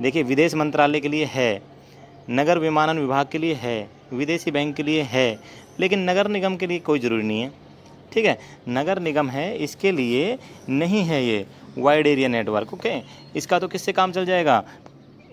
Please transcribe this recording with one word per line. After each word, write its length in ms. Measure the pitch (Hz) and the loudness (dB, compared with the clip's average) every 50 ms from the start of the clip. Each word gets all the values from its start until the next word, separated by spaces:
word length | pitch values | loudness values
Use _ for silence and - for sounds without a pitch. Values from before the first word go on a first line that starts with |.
देखिए 200 | 123 131 127 165 | -2 0 0 0
विदेश 320 | 139 123 135 139 160 165 156 | 0 2 4 4 4 4 2
मंत्रालय 460 | 156 151 151 143 151 147 147 147 151 | 0 -2 0 2 2 2 4 2 0
के 80 | 143 147 | -2 -2
लिए 160 | 147 151 151 | -2 -2 -2
है, 380 | 123 - 131 127 117 101 98 - - - - - - - - - - - - - - | -2 -2 0 0 0 0 -2 -8 -16 -20 -20 -20 -20 -20 -20 -20 -20 -20 -16 -8 -4
नगर 280 | 120 131 147 160 175 170 | 0 2 2 4 2 2
विमानन 400 | 156 156 156 151 151 156 160 160 | 2 0 2 2 2 2 0 0
विभाग 300 | 143 127 135 139 143 139 | 0 0 0 0 0 -2
के 100 | - 156 | -2 -4
लिए 160 | 160 165 156 | -2 -2 -4
है, 360 | 123 110 123 117 110 101 101 - - - - | -4 -4 -4 -4 -4 -6 -10 -14 -20 -14 -8
विदेशी 380 | 135 123 147 147 165 165 - 175 | -6 -4 -2 -2 -2 -2 -2 -2
बैंक 260 | 143 143 147 151 143 | -2 -2 -2 -2 -4
के 60 | 156 | -4
लिए 200 | 147 147 156 156 | -2 0 0 0
है, 380 | 143 120 110 131 131 120 107 107 - - - - - - - - | 0 0 0 2 2 2 0 -4 -10 -20 -20 -20 -20 -12 -6 -2
लेकिन 300 | 180 185 196 196 185 180 | 0 0 0 0 0 0
नगर 180 | 180 196 202 202 | 2 0 0 0
निगम 280 | 208 196 185 190 190 | 0 -2 -2 -2 -2
के 100 | 175 185 | -2 -4
लिए 120 | 175 175 170 | -4 -4 -2
कोई 200 | - - 151 139 | 0 0 0 2
ज़रूरी 240 | 120 120 113 110 | 2 0 0 0
नहीं 180 | 107 107 107 110 | 0 0 -2 -2
है, 120 | 120 135 143 - - - - - - - - - - - | -4 -6 -8 -14 -20 -20 -20 -20 -20 -20 -20 -20 -12 -6
ठीक 120 | - 226 220 | -2 0 2
है? 140 | 190 127 - - - - - - 123 | 2 0 -2 -6 -18 -20 -14 -8 -4
नगर 300 | 120 131 147 170 196 190 | -2 -2 0 0 -2 -2
निगम 300 | 175 160 143 147 147 131 | -2 -2 0 0 0 -2
है, 300 | 123 139 156 196 - - | -2 -4 -6 -4 -6 -6
इसके 340 | 151 143 - - - 196 | -8 -8 -6 -2 -2 0
लिए 460 | 185 143 127 117 120 127 156 208 254 262 - - - - - - | 0 0 0 0 0 0 0 -2 -4 -6 -10 -16 -20 -14 -6 -4
नहीं 340 | 131 139 165 175 202 214 | -2 0 0 0 0 0
है 240 | 185 165 160 139 127 | 0 0 0 0 0
ये 200 | 120 110 104 95 - - - - - - 127 | 0 0 -2 -4 -6 -14 -20 -20 -14 -4 0
वाइड 280 | 123 143 147 156 151 | 4 4 6 6 6
एरिया 220 | 147 147 131 135 127 | 4 4 4 2 2
नेटवर्क। 460 | 120 117 107 110 107 104 104 - - | 0 0 0 0 -2 -2 -2 -4 -8
ओके, 260 | 175 - 226 190 131 - - - - - - - | -6 -6 -4 -4 -6 -8 -12 -20 -20 -16 -10 -10
इसका 220 | 156 - - 190 175 | -8 -2 0 0 0
तो 100 | 185 180 | 0 -2
किससे 240 | - 185 - - | -8 -6 -6 -2
काम 200 | 190 196 185 185 | 0 0 0 0
चल 120 | 170 185 185 | 0 -2 0
जाएगा? 380 | 180 185 180 170 147 123 107 95 - - - - - - - - - - - - - | 2 2 2 4 4 4 4 2 -2 -14 -20 -20 -20 -20 -20 -20 -20 -20 -20 -20 -12